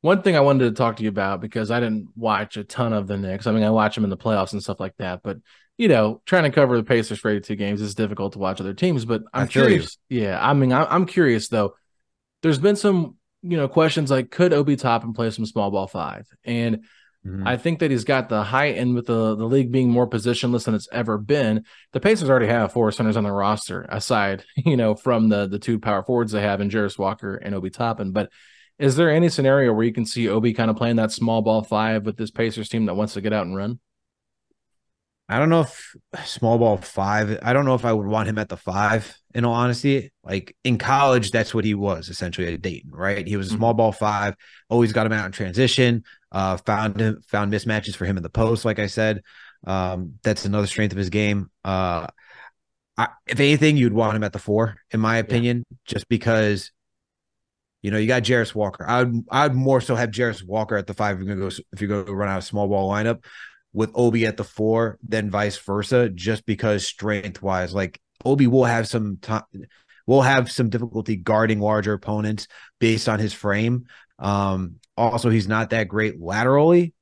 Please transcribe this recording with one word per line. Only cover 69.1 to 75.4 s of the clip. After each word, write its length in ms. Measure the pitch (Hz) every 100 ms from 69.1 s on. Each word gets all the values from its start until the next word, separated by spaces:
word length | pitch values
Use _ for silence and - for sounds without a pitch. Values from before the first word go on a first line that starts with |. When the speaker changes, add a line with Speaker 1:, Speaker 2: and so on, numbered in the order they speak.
| 95
Speaker 2:
ti-, 440 | - 110 - 98 - _ _ _ -
will 140 | 131
have 280 | 131 135 120
some 200 | - 117
difficulty 440 | 113 117 110 101
guarding 460 | 104 90 110 110 107
larger 320 | 104 107 101
opponents 560 | 104 - 107 107 110 - - - _
based 280 | 117 110 -
on 120 | 107
his 120 | 107
frame. 520 | - 104 101 113 123 123 - _ _
Um, 640 | 92 101 98 95 92 - _ -
also, 340 | 117 117 120
he's 160 | 113